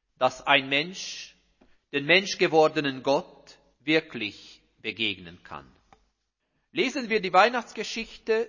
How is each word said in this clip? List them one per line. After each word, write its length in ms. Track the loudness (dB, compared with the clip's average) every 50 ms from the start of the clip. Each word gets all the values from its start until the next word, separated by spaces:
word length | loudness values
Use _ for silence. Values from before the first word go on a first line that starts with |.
| _ _ _ 0
dass 280 | 0 0 0 0 2
ein 220 | 4 4 4 4 2
Mensch 680 | -2 -2 -2 -2 -8 -12 -12 -12 -12 -14 -16 -18 _ _ _ _ _ _ _ _ _ _ _ _
den 120 | -6 -4 2
menschgewordenen 960 | 4 4 4 2 0 -2 0 0 4 6 6 4 4 4 0 -2 -4 -4 -4
Gott 560 | -2 0 0 0 -2 -6 -18 -20 -20 -20 -20 _ _ _ _ _
wirklich 840 | -2 0 0 0 0 -2 -10 -8 -8 -8 -10 -14 -20 -20 -20 _ _ _ _ _
begegnen 640 | -10 -10 -6 -4 -4 -4 -4 -6 -12 -18 -20 -20
kann. 280 | _ -16 -16 -16 -16 -20 _ _ _ _ -20 _ _ _ _ _ _ _ _ _ _ _ _ _ _ _
Lesen 360 | -4 -4 -4 -2 -2 -6 -4 -2
wir 100 | -2 -2
die 120 | -2 2
Weihnachtsgeschichte 1160 | 4 4 4 4 2 -2 -8 -8 -10 -10 -10 -8 -8 -10 -10 -12 -14 -12 -4 -2 -2 -2 -2